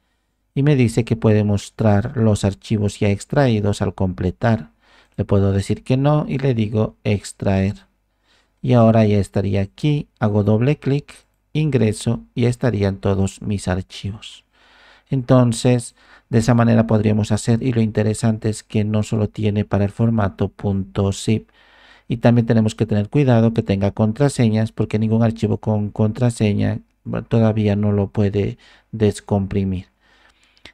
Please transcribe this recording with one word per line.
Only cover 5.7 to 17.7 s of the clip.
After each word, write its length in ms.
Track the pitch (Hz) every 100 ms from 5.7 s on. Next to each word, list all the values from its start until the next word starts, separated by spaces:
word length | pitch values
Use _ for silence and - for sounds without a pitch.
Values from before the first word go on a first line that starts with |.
| 110
que 140 | - 131
no 300 | 143 151 -
y 100 | 143
le 160 | 139
digo 400 | 117 104 107 107 -
extraer. 840 | - 101 - - 104 95 95 101 _ _ _ _ _ _ _ _
Y 140 | 135
ahora 300 | 123 113 113
ya 140 | 107 104
estaría 420 | 95 - 98 101
aquí, 460 | 98 - 151 147 - _
hago 240 | 110 104
doble 320 | 104 107 123 151
clic, 500 | - 143 - - _ _ _
ingreso 720 | 151 156 131 110 104 - 113 -
y 120 | -
estarían 540 | 120 120 127 107 101 95
todos 440 | 107 98 98 -
mis 240 | - 101 -
archivos. 800 | 90 90 - 101 107 - - _ _ _ _ - _ _
Entonces, 840 | 135 120 131 123 113 127 123 120 _ _ - _
de 80 | 117
esa 160 | 113
manera 320 | 120 117 117 113
podríamos 440 | 110 107 107 104
hacer, 320 | 107 - 113
y 120 | 131